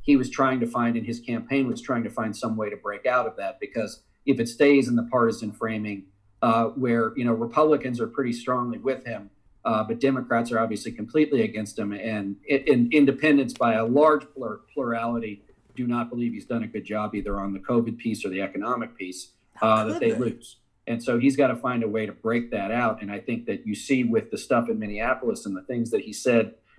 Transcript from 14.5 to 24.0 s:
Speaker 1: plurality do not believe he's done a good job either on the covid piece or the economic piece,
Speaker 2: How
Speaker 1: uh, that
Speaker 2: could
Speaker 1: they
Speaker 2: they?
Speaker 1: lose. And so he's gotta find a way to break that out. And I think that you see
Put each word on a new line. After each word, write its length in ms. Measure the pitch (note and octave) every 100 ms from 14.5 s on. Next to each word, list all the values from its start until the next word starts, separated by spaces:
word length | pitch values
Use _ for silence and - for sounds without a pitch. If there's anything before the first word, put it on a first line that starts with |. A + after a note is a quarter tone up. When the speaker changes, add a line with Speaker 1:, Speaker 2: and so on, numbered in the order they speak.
| G#2 _
Speaker 1:
plurality 720 | D3 A#2+ A#2 A#2 A#2 A2 G#2 _ _ _
do 120 | - A#2+
not 240 | A#2+ A#2+
believe 220 | A#2+ A#2
he's 120 | G2+
done 180 | - A#2+
a 40 | G#2
good 180 | G#2
job 300 | F#2+ G#2+ G#2+
either 260 | G#2 G2 G2+
on 120 | G2
the 60 | G2
covid 380 | - A#2+ A#2 A2+
piece 260 | A2+ G#2+
or 40 | G2
the 120 | F#2+
economic 520 | F#2+ G2 A2+ B2 G#2 -
piece, 360 | F2+ F2+ - _ _
Speaker 2:
How 140 | - A2
Speaker 1:
uh, 160 | A2
that 80 | A2
Speaker 2:
could 80 | A2
Speaker 1:
they 80 | A#2
Speaker 2:
they? 60 | A2
Speaker 1:
lose. 380 | A#2 - - - _ _ -
And 160 | A#2
so 160 | B2+ A#2+
he's 160 | C3+
gotta 220 | C3+ C3 A#2
find 260 | B2+ A#2+
a 60 | A2
way 160 | A2
to 80 | G#2+
break 380 | - A2+ A#2+ A#2+
that 200 | G#2+ G2
out. 300 | A#2+ A#2 A2
And 100 | G2+
I 80 | G2+
think 280 | - A#2 -
that 200 | G2+ G#2+
you 80 |
see 300 | G2+ - C3